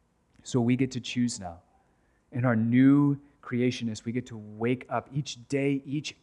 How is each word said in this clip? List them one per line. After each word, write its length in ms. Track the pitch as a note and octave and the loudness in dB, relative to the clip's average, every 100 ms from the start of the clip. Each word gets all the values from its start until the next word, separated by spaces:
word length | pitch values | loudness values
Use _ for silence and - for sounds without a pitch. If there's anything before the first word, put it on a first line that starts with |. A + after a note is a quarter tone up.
| _ _ _ _ | _ _ _ _
So 180 | - C3 | -4 0
we 160 | A#2 B2+ | 2 2
get 140 | C3 | 0
to 100 | C3 | -4
choose 380 | - B2 A#2+ - | -6 -2 -2 -4
now. 180 | F2+ E2 _ _ _ _ _ _ _ | -12 -14 _ _ _ _ _ _ _
In 140 | C3 B2+ | -2 2
our 100 | A2+ | 2
new 600 | A2+ B2 C3+ C#3+ C#3+ C#3+ - _ | 4 6 8 8 4 0 -6 _
creationness, 640 | - A#2+ B2+ B2+ A#2 A2 A#2+ | -6 -2 0 -2 -6 -6 -6
we 60 | |
get 160 | A#2+ A#2+ | -6 -6
to 100 | A2+ | -14
wake 480 | G#2 G#2+ A2+ B2+ - | -14 -4 -2 -2 -4
up 200 | A#2+ - | -6 -4
each 280 | C#3 C#3+ A#2+ A#2 | -6 -6 -10 -4
day, 320 | C#3 C#3 C#3 C#3 | -2 0 -2 -4
each 300 | C#3+ - - | -8 -8 -10